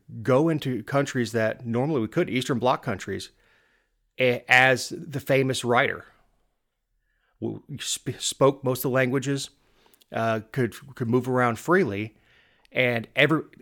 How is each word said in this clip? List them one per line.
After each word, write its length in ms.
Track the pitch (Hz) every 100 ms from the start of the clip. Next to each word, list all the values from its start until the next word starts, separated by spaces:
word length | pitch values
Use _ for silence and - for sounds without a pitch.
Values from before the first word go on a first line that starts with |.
| - 117
go 240 | 107 131 165
into 360 | 156 139 123
countries 500 | - 139 139 127 113
that 320 | 113 110 - 120
normally 340 | 117 139 151
we 80 | 110
could, 220 | - 180
Eastern 300 | 123 123 120
Bloc 220 | 123 139
countries, 480 | - 98 - 98 - _ _ _ _ _ _ _ _ -
a-, 240 | 127 123 -
as 400 | 127 131 123 -
the 300 | - 160 139
famous 460 | - 135 135 127 120
writer. 400 | 123 131 98 - _ _ _ _ _ _ _ _ _ _ _ _ -
W-, 200 | 113 107 - 135
sp-, 320 | - - - -
spoke 440 | - - 135 139
most 160 | 127 -
of 40 |
the 120 | 139 127
languages, 540 | 131 135 127 139 - _ _ _ _ _ -
uh, 260 | - 113 113 107
could, 200 | - 117 - - -
could 140 | 120
move 180 | 127 127
around 320 | 127 123 110
freely, 560 | - 180 143 101 110 _ _ _ _ _ _
and 380 | 123 123 117 110 131
every-, 260 | 143 156 - -